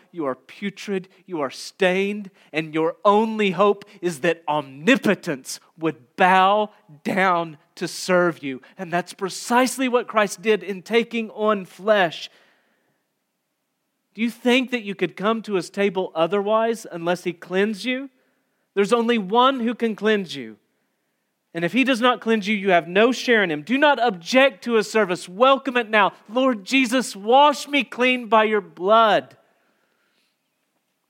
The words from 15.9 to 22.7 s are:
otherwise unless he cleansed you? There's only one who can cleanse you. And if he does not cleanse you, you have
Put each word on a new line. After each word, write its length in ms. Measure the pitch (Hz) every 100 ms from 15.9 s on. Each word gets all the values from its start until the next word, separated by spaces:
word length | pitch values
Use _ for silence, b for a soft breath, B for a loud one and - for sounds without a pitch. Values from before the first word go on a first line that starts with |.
| 190 180
otherwise 720 | 160 165 202 202 220 226 226 -
unless 320 | 170 170 175
he 100 | 185
cleansed 500 | 170 170 185 208 202
you? 280 | 220 254 277 _ _ _ _ _ _ 190
There's 180 | 202
only 240 | 240 226 233
one 440 | 185 226 254 269
who 120 | 226
can 220 | 233 233 196
cleanse 400 | 208 208 170 139
you. 220 | 113 107 _ _ _ _ _ _ _ _ _
And 120 | 170 170
if 80 |
he 100 | 214
does 160 | 262 240
not 220 | 247 233
cleanse 260 | 226 226 190
you, 80 | 214
you 140 |
have 180 | 196